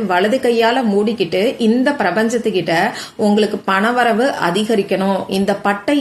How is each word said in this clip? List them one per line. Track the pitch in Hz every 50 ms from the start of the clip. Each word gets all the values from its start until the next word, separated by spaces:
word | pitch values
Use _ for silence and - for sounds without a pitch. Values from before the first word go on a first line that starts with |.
| 226 190
வலது | 180 180 196 214 233 262 -
கையால | 247 240 226 226 226 247 269 254 214
மூடிக்கிட்டு | 196 202 214 220 220 233 180 165 175 185 196 262 - - 240
இந்த | 214 226 247 262 294 285 285
பிரபஞ்சத்துக்கிட்ட | 208 180 170 214 226 226 233 233 220 220 180 185 165 156 165 165 185 226 - - - - - - 214
உங்களுக்கு | 208 208 214 208 208 214 208 - -
பணவரவு | 190 190 202 226 247 247 240 240 214 202 247 277 - - 165 170
அதிகரிக்கணும், | 175 202 214 214 233 202 190 - 190 180 190 196 196 185 - - 190 196
இந்த | 196 190 202 - -
பட்டை | 202 202 202 - - 294 294